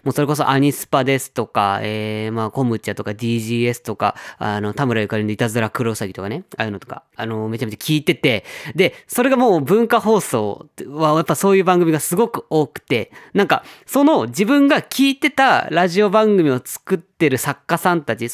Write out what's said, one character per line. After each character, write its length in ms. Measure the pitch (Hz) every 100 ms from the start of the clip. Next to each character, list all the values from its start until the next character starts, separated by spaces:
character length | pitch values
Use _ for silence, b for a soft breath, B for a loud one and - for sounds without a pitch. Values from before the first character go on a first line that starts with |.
も 80 | 135
う 20 |
そ 80 | 139
れ 60 | 143
こ 80 | 147
そ 140 | 131
ア 80 | 135
ニ 120 | 143
ス 160 | - -
パ 160 | 143
で 160 | 131 135
す 120 | -
と 140 | - 107
か、 340 | 110 101 101
え 480 | 107 107 107 107 110
ー、 20 |
ま 140 | 113 110
あ、 60 |
コ 120 | 135
ム 160 | 123 113
チ 100 | -
ャ 40 |
と 100 | 101
か、 100 | 101
デ 60 | 107
ィ 180 | 117 117
ー 20 |
ジ 140 | 110 117
ー 120 | 120
エ 60 |
ス 80 | 117
と 140 | - 104
か、 200 | 104 - B B
あ 220 | 107 104
の、 120 | 104
田 120 | 104 135
村 160 | 113
ゆ 60 | 104
か 100 | 110
り 80 | 107
の 60 |
い 60 | 104
た 120 | 120
ず 100 | 117
ら 100 | 110
ク 140 | -
ロ 80 | 117
ウ 40 | 107
サ 120 | 98
ギ 60 |
と 80 | 92
か 80 | 98
ね、 160 | 156 - -
あ 60 |
あ 20 | 110
い 40 |
う 20 |
の 80 | -
と 80 | -
か、 160 | - - -
あ 100 | 113
の 220 | 110 110
ー、 20 |
め 100 | 113
ち 40 |
ゃ 20 | 110
め 80 |
ち 20 | 107
ゃ 20 |
聞 200 | - 151
い 60 |
て 120 | 147 -
て、 300 | 147 104 - B 147 151
で、 180 | 185 B B
そ 160 | -
れ 60 | 262
が 60 | 262
も 220 | 247 170
う 40 |
文 260 | 135 214 233
化 120 | 233
放 220 | 190 214
送 460 | - 117 104 - - - 120
は 280 | 147 156 156
や 40 |
っ 60 | 160
ぱ 100 | 147
そ 160 | 196
う 60 | 196
い 40 |
う 20 | 180
番 140 | 180
組 120 | 165
が 80 | 156
す 160 | - 180
ご 140 | 233
く 160 | - -
多 160 | 156 139
く 120 | -
て、 320 | - 117 - B B
な 100 | 202
ん 40 | 190
か、 180 | 135 - B B
そ 180 | 269 285
の 220 | 302 117
自 180 | 123 208
分 220 | 285 277
が 140 | 294
聞 280 | - - 277
い 60 | 269
て 140 | 294
た 360 | - 269 131 -
ラ 200 | 165 180
ジ 120 | 180
オ 80 | 208
番 280 | 214 220 202
組 120 | 151
を 100 | 127
作 320 | - - - 185
っ 20 |
て 320 | - - 151
る 80 | 131
作 280 | 151 - -
家 120 | 165
さ 160 | 180
ん 100 | 170
た 120 | 139 113
ち、 140 | 120